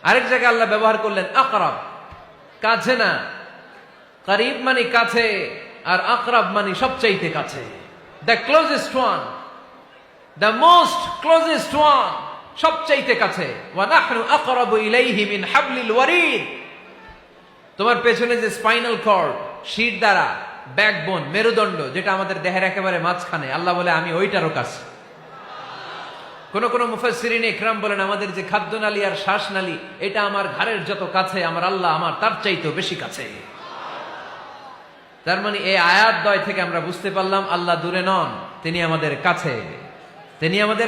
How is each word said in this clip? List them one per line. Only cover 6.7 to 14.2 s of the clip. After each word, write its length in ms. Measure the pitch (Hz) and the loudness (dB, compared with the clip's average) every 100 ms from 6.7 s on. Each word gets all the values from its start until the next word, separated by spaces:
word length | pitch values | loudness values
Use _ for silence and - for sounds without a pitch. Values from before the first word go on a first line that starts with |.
| 185 | 0
সবচাইতে 540 | 262 262 226 196 170 | -2 0 0 0 -2
কাছে। 340 | 147 139 139 123 - - - - - 151 | -4 -6 -8 -12 -14 -18 -20 -20 -6 0
The 100 | 233 - | 0 4
closest 500 | 302 320 277 - 262 | 4 4 0 -2 0
one, 220 | 240 175 127 - - - - - - - - - - - | 0 0 -4 -10 -14 -18 -20 -20 -20 -20 -20 -20 -20 -2
the 100 | 208 | 0
most 720 | 226 320 349 - - - - 311 | 4 8 8 6 0 -6 -4 4
closest 520 | 330 320 294 175 285 | 4 4 0 0 4
one, 320 | 302 277 202 147 - - - - | 6 6 4 -4 -10 -14 -16 0
সবচাইতে 580 | 320 320 - 277 - 226 | 2 2 0 0 2 2
কাছে। 380 | 196 - 151 117 - 175 | 2 0 -4 -6 -8 -4
"ওয়া 120 | 202 | 2
নাহনু 360 | 311 - 233 | 4 4 0